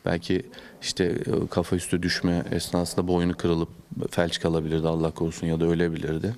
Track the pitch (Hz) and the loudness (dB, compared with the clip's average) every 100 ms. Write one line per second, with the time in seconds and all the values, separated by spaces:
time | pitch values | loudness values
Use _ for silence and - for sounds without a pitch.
0 | 92 85 - 92 - - - - - - | -2 -2 0 -2 -2 -12 -20 -10 -4 0
1 | 90 - - 82 85 - 85 90 - 87 | 0 0 -2 0 0 -2 0 0 0 0
2 | 90 - 90 87 - 85 - 90 87 - | 0 0 2 0 0 -2 0 0 0 0
3 | 90 87 87 85 87 82 82 - - - | 2 2 2 2 2 2 0 -6 -12 -6
4 | - - 85 - 85 82 80 80 80 82 | -2 0 0 0 0 0 2 0 2 2
5 | 80 - 82 - 85 80 82 85 87 80 | 0 0 -2 -2 0 2 4 4 2 0
6 | 76 80 101 | -2 -2 -2